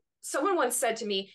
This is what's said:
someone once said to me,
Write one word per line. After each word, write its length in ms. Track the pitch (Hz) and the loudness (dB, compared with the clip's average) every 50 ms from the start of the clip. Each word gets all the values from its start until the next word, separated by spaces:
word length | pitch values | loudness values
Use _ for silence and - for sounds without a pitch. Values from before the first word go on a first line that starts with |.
| _ _ _ _ - | _ _ _ _ -8
someone 300 | - - 269 311 403 381 | -4 -2 0 2 2 4
once 220 | 330 262 240 240 | 2 2 2 2
said 180 | - 262 226 214 | 0 0 0 0
to 100 | 220 226 | -2 -2
me, 280 | 208 196 190 196 - | -2 -2 -2 -4 -6